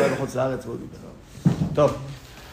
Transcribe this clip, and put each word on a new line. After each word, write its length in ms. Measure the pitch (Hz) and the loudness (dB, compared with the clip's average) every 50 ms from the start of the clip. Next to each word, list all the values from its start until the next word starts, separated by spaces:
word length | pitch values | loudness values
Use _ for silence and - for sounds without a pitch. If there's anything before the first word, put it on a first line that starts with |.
| 139 | 4
היה 100 | 139 131 | 4 2
בחוץ 200 | 127 135 127 - | 0 -2 -2 0
לארץ, 300 | 123 131 135 131 110 - | 0 0 0 0 -4 -6
והוא 100 | 113 117 | -8 -8
דיבר. 320 | - - - - - - - - - - - - - - - - - - - - | -8 -10 -12 -14 -16 -16 -18 -18 -18 -20 -20 -18 2 2 2 4 4 0 2 4
טוב, 220 | 147 147 135 - - - - - - - - - - - - | 6 6 6 4 0 -6 -10 -12 -14 -16 -18 -18 -18 -18 -18